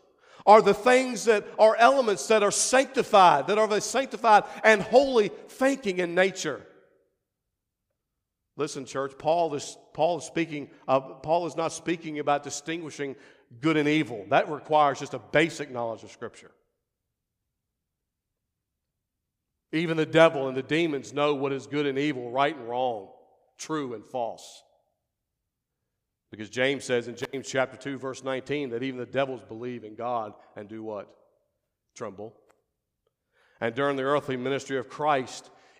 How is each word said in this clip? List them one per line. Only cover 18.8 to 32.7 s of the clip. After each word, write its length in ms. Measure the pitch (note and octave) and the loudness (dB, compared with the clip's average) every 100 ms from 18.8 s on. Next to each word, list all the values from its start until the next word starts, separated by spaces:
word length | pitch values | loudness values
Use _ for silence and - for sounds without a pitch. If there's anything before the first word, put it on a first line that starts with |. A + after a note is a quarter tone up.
| _ _ _ _ _ _ _ _ _ | _ _ _ _ _ _ _ _ _
Even 260 | D#3+ E3 D#3+ | -4 -2 -2
the 80 | |
devil 440 | D3 D#3+ E3 D3+ C3+ | 2 6 6 6 -4
and 80 | C3 | -4
the 60 | |
demons 500 | C3 D3+ E3+ C#3 - | -2 -2 -2 -4 -8
know 240 | C3+ D3 C#3+ | -2 -2 0
what 160 | C#3 | -2
is 160 | C3+ A2 | -4 -6
good 180 | C#3+ C#3+ | -4 -2
and 120 | C3+ | -2
evil, 340 | D3+ B2+ A#2+ | -2 -4 -6
right 220 | B2+ C#3+ | 0 0
and 140 | D#3 A#2 | -2 -8
wrong, 400 | B2 B2+ A2 G2 - _ _ _ _ | -4 -4 -4 -12 -20 _ _ _ _
true 360 | - D#3 C3+ | -8 -6 -6
and 100 | A2+ | -10
false. 600 | F#2+ B2+ A#2 E2+ - - _ _ _ _ _ _ _ _ _ _ _ _ _ _ _ _ _ | -10 -6 -6 -8 -18 -20 _ _ _ _ _ _ _ _ _ _ _ _ _ _ _ _ _
Because 180 | G2+ G#2+ | -14 -10
James 340 | B2 C3 C3+ | -2 -2 -2
says 220 | - B2 A#2+ | -2 -4 -4
in 100 | A#2 | -10
James 300 | C3 C3+ B2 | -10 -10 -6
chapter 280 | C3+ B2+ A2 | -4 -4 -6
two, 200 | C#3+ C3+ | -12 -10
verse 280 | C3 B2 | -10 -10
nineteen, 460 | C#3 C3 - D3 C#3 | -8 -8 -6 -6 -6
that 120 | A#2 | -6
even 160 | C3+ B2+ | -8 -10
the 80 | A#2+ | -8
devils 360 | C3 C#3 B2+ | -4 -4 -6
believe 420 | G2+ A2 B2 A#2+ | -14 -14 -12 -12
in 100 | G#2+ | -14
God 400 | G#2+ A#2 A#2+ G#2+ G#2 - - | -10 -6 -6 -6 -14 -20 -18
and 120 | G#2 | -16
do 140 | A2 | -12
what? 260 | A2 G#2 - _ _ _ _ _ _ _ _ | -10 -10 -12 _ _ _ _ _ _ _ _
Tremble. 400 | - A2+ F#2+ A2 _ _ _ _ | -14 -14 -12 -18 _ _ _ _